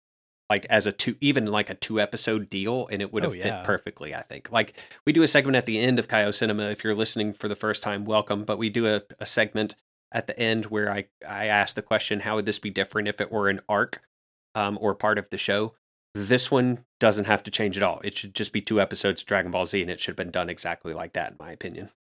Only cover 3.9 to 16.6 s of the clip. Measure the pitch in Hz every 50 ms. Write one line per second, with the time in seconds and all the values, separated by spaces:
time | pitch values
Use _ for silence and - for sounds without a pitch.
3.9 | - - 76 76 76 80 - - - 69 - - - 113 107 - - - - -
4.9 | - - - 147 151 165 160 - - 147 131 135 135 127 120 120 110 107 117 127
5.9 | 127 120 107 - - 110 104 104 104 - 120 110 104 107 107 104 104 - - 110
6.9 | 107 104 113 - - 113 107 107 101 - - 107 104 - - 107 107 - - 110
7.9 | 101 101 104 107 110 107 104 - 104 101 104 107 107 98 117 110 104 117 113 110
8.9 | 107 101 - - - - 110 - - - 110 107 - 110 110 104 - _ _ _
9.9 | _ _ _ _ - 117 - - - - 117 113 113 110 107 104 107 107 104 104
10.9 | 101 101 98 - _ _ - - 101 101 107 107 104 104 101 - - 107 104 -
11.9 | 110 107 - - 107 101 110 113 107 107 101 107 101 - - 107 92 95 95 -
12.9 | - 110 104 104 104 - 104 - - 107 101 98 98 95 - - 104 101 120 -
13.9 | - - _ _ _ _ _ _ _ _ _ _ - 107 104 101 104 101 110 104
14.9 | 95 - - 107 107 104 98 - 98 92 - - 98 104 110 110 - _ _ _
15.9 | _ _ _ _ - 104 101 98 127 127 - - 147 127